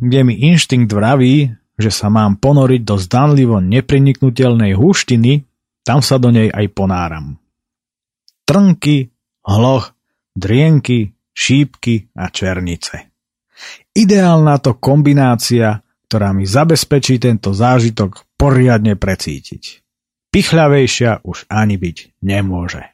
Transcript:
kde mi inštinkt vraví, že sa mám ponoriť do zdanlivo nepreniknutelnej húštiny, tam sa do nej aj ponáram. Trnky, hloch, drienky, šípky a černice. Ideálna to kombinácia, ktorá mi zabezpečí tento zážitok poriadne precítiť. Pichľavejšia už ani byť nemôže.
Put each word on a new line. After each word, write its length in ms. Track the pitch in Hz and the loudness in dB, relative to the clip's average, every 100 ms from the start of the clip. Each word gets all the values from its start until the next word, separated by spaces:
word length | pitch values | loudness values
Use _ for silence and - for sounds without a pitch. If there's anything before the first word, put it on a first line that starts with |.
kde 180 | 123 135 127 | 0 2 2
mi 80 | 113 147 | 2 2
inštinkt 400 | 170 - 127 113 | 2 2 0 0
vraví, 640 | 104 110 139 127 147 139 113 _ - | 0 0 2 2 2 0 -6 _ -4
že 120 | 107 | -4
sa 220 | - 104 | -2 0
mám 260 | 110 104 101 | 0 2 0
ponoriť 440 | 139 143 131 127 | 2 2 2 0
do 120 | 110 101 | -2 -4
zdanlivo 580 | 90 123 147 143 123 107 | -2 0 2 2 2 0
nepreniknutelnej 1160 | 92 120 - 139 139 127 131 117 127 117 104 95 | 0 -2 0 0 2 2 -2 0 0 2 0 2
húštiny, 720 | 160 190 - 120 117 143 - _ _ _ | 2 0 0 0 2 0 -4 _ _ _
tam 220 | - 127 | -2 -2
sa 140 | 117 131 | 0 0
do 120 | 123 | 2
nej 220 | 117 110 | 2 2
aj 140 | 101 101 - | -2 -4 -4
ponáram. 680 | 95 92 85 78 71 - _ _ _ _ _ _ _ _ _ _ - | -4 -2 -6 -8 -12 -16 _ _ _ _ _ _ _ _ _ _ -2
Trnky, 640 | 190 196 165 147 147 123 _ _ _ | 2 2 2 0 0 -2 _ _ _
hloch, 540 | - 101 123 131 - _ _ _ _ 95 | -2 0 2 0 -2 _ _ _ _ -10
drienky, 800 | 92 120 160 151 - 123 101 - _ | -2 2 4 2 0 -2 -4 -10 _
šípky 800 | - - 135 143 - 120 113 - | -10 -2 0 0 -4 -4 -4 -6
a 140 | - 92 | -12 -10
černice. 840 | - 95 90 90 85 - - - _ _ _ _ _ - - _ 196 | -8 -6 -6 -6 -8 -12 -16 -20 _ _ _ _ _ -20 -20 _ 0
Ideálna 640 | 208 202 180 165 151 143 | 2 4 4 4 2 2
to 160 | 135 - | 0 -2
kombinácia, 1040 | - 143 143 143 131 117 - 120 110 107 - _ _ | 0 2 2 2 2 0 0 0 0 -2 -10 _ _
ktorá 280 | 110 101 98 | -4 -2 -2
mi 80 | |
zabezpečí 720 | 95 117 160 160 - 143 - 127 | -2 0 2 0 0 -2 0 0
tento 400 | 123 113 98 98 | 0 -2 -4 -2
zážitok 800 | 120 123 117 110 101 - _ _ | 0 2 0 -2 -6 -6 _ _
poriadne 580 | 143 127 127 113 107 | 0 2 2 2 0
precítiť. 840 | 98 98 92 - 67 - - - - _ _ _ _ _ | -2 -4 -6 -8 -12 -14 -20 -20 -20 _ _ _ _ _
Pichľavejšia 920 | - - 160 151 143 127 - 120 104 | -4 0 2 2 2 0 0 -2 -2
už 240 | 92 87 - | -8 -14 -8
ani 280 | 107 107 98 | -2 -2 -2
byť 200 | 87 80 - _ | -6 -10 -20 _
nemôže. 580 | 95 98 98 90 87 76 - | -6 -4 -4 -6 -8 -12 -18